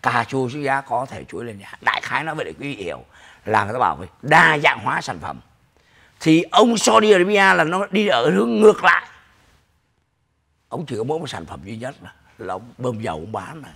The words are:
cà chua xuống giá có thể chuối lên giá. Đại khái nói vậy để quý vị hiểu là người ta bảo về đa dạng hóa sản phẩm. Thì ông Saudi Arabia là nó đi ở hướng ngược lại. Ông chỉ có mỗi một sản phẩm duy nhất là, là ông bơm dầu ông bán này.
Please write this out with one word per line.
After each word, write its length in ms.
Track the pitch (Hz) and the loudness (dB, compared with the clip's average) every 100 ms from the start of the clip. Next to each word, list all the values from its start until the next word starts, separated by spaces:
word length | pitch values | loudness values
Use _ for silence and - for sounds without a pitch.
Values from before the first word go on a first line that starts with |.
cà 220 | 120 120 | 0 -2
chua 260 | 113 135 127 | -2 -4 -4
xuống 140 | 147 | -4
giá 180 | 139 135 | -4 -4
có 240 | - 117 131 | -2 -6 -6
thể 180 | 110 | -12
chuối 220 | 131 90 117 | -14 -12 -12
lên 140 | 101 | -14
giá. 140 | 95 - | -18 -6
Đại 200 | - - | -4 -2
khái 200 | - 131 | -4 -6
nói 120 | 156 156 | -6 -8
vậy 100 | 90 | -8
để 80 | 78 | -8
quý 160 | 139 110 | -12 -10
vị 80 | |
hiểu 200 | 87 65 - - - - - | -10 -10 -16 -20 -20 -16 -2
là 180 | 107 | 0
người 100 | 101 | 0
ta 60 | 104 | -2
bảo 160 | 101 71 | -2 -2
về 120 | 92 _ | -12 _
đa 360 | - 156 165 151 | 2 4 4 4
dạng 220 | 151 120 | 0 0
hóa 220 | 113 160 | -4 -6
sản 180 | 143 90 | -6 -12
phẩm. 200 | 78 65 _ _ _ _ _ _ _ _ | -12 -16 _ _ _ _ _ _ _ _
Thì 240 | 160 160 - | 2 2 4
ông 260 | - 240 226 | 4 4 4
Saudi 340 | - 220 214 | 4 4 6
Arabia 420 | 190 180 208 190 | 4 4 4 4
là 100 | 185 | 4
nó 240 | 160 185 202 | 2 0 -2
đi 160 | 196 208 | -2 0
ở 220 | 123 131 | 2 2
hướng 320 | 185 233 220 | 2 0 6
ngược 220 | 214 202 | 6 6
lại. 240 | 180 175 - - _ _ _ _ _ _ _ _ _ _ _ _ _ _ _ | 2 2 -2 -20 _ _ _ _ _ _ _ _ _ _ _ _ _ _ _
Ông 160 | 120 151 | -12 -10
chỉ 120 | 113 | -8
có 60 | |
mỗi 160 | 117 160 | -6 -6
một 100 | 151 | -8
sản 160 | 95 80 | -12 -14
phẩm 160 | 71 | -16
duy 140 | 90 113 | -14 -12
nhất 180 | 123 143 | -14 -14
là, 120 | 87 _ _ _ | -20 _ _ _
là 160 | 95 | -10
ông 200 | 92 120 - | -10 -12 -10
bơm 240 | 127 110 | -8 -6
dầu 140 | 110 80 | -8 -8
ông 160 | 87 | -10
bán 300 | 107 - 160 | -10 -12 -16
này. 120 | 135 | -20